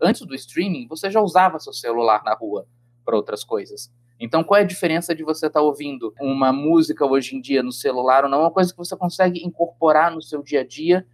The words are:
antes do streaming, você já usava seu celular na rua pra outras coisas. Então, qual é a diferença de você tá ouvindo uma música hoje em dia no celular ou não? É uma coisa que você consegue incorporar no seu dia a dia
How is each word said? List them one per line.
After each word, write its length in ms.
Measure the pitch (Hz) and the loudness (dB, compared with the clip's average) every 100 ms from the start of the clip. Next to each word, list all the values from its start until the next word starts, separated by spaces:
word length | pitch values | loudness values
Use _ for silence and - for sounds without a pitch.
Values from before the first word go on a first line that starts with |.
antes 240 | 160 143 | 0 0
do 120 | 160 131 | -6 -14
streaming, 500 | - 160 196 147 120 | -10 -4 -4 -4 -8
você 240 | 160 196 | -8 -2
já 100 | 214 | 0
usava 380 | 202 180 185 160 | 2 4 2 0
seu 140 | - | -12
celular 500 | - 120 117 113 107 | -10 -4 0 2 2
na 100 | 107 | 0
rua 320 | 107 107 101 - _ _ _ | -4 -4 -8 -10 _ _ _
pra 120 | - 110 | -2 -2
outras 260 | 104 104 | -2 -8
coisas. 480 | - 110 92 - - _ _ - | -6 -6 -6 -14 -18 _ _ -14
Então, 240 | 117 160 | -2 -2
qual 160 | 165 202 | 4 4
é 20 | |
a 40 | 202 | 4
diferença 500 | 185 170 160 170 156 | 0 -2 0 -2 -4
de 80 | |
você 260 | 156 151 151 | -4 -4 0
tá 100 | 151 | 2
ouvindo 540 | 151 143 143 131 113 - | 2 0 -8 -8 -10 -6
uma 320 | 135 135 131 | -4 2 2
música 520 | 139 151 165 156 156 | 2 2 4 4 0
hoje 300 | 139 135 127 | 2 2 0
em 60 | 135 | -8
dia 200 | 127 135 | -2 0
no 120 | 123 | 0
celular 500 | - 139 127 127 135 | -4 -2 0 4 4
ou 80 | 139 | 4
não? 80 | 139 | 2
É 40 | |
uma 100 | 165 | 2
coisa 180 | 190 180 | 2 0
que 80 | - | -2
você 180 | 175 185 | -12 -6
consegue 480 | 180 - 185 175 | -4 0 0 0
incorporar 720 | 175 170 170 - 160 151 165 | -6 -4 -4 0 4 4 2
no 80 | 165 | -2
seu 220 | - 147 | -10 -10
dia 160 | 143 143 | -4 -2
a 60 | 127 | -4
dia 380 | 143 160 185 - | -4 0 0 0